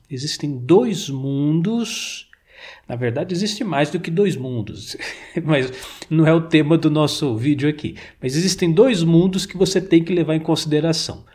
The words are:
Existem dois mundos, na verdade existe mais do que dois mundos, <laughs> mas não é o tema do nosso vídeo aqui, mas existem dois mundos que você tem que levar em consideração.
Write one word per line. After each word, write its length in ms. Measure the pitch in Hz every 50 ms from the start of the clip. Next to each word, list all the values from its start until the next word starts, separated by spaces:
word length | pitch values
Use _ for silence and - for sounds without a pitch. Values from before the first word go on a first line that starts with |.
| _ -
Existem 480 | 139 123 143 151 - - - 147 143
dois 520 | 127 123 123 170 208 254 233 190 151 - -
mundos, 1200 | 135 131 131 139 139 139 143 147 156 170 170 208 233 233 226 220 - - - - - - - _ _ _ _ _ _ - - - - - _
na 80 | - 123
verdade 380 | 120 127 117 117 143 170 180 180
existe 280 | 170 208 208 - -
mais 280 | - 156 156 139 151 151
do 100 | - 175
que 100 | - 170
dois 280 | 165 185 208 190 135
mundos, 580 | 123 127 127 127 117 101 - - - - - - - - - - -
<laughs> 240 | - - - 175 160
mas 260 | 147 156 139 131 127 - - - - - - - -
não 160 | 156 160 156
é 80 | 156 160
o 140 | 170 165
tema 300 | 165 - 151 156 147 165
do 120 | 160 151 156
nosso 460 | 151 156 151 143 - - 156 139 113
vídeo 320 | 110 123 147 147 123 135
aqui, 300 | 151 151 - - 82 80 - - - - _
mas 160 | - 131 135
existem 340 | 156 180 190 185 - 185 170
dois 320 | 160 175 240 269 233 170 165
mundos 420 | 165 170 165 180 190 185 190 -
que 120 | - -
você 240 | 180 190 185 - 190
tem 200 | 185 - 170 170
que 120 | 165 170 180
levar 220 | 175 160 156 160
em 40 | 160
consideração. 840 | 160 - 160 151 - 156 151 151 156 165 160 165 - - - - - _